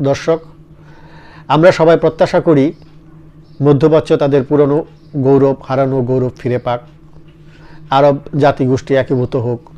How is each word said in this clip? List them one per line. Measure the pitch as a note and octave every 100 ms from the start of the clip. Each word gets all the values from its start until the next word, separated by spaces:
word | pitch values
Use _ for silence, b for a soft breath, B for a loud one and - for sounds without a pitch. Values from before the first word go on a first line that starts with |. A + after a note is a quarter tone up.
দর্শক, | C#3 C3+ - D#3+ - - - - B B B B B B -
আমরা | D3 F3
সবাই | D#3+ E3 D#3+
প্রত্যাশা | D#3+ - F3+ F3+
করি | E3 C#3+ C#3+ - - - - - - - - -
মধ্যপ্রাচ্য | C#3 C#3 D#3+ D#3 D3 D#3
তাদের | C#3+ C#3+
পুরনো | C3 D3 C#3+ D3 - - - D3
গৌরব, | C3+ C#3 C#3 C3
হারানো | - C3 C3+ C3+
গৌরব | B2 B2+ B2+ -
ফিরে | A#2 A#2+
পাক, | B2 B2 - - - - - - B B B B -
আরব | C3+ C#3+ C#3+ - C#3+
জাতিগোষ্ঠী | C#3+ C3+ C3 C3 -
একীভূত | C3+ B2 C3 B2 C3+
হোক। | A#2 A#2+ -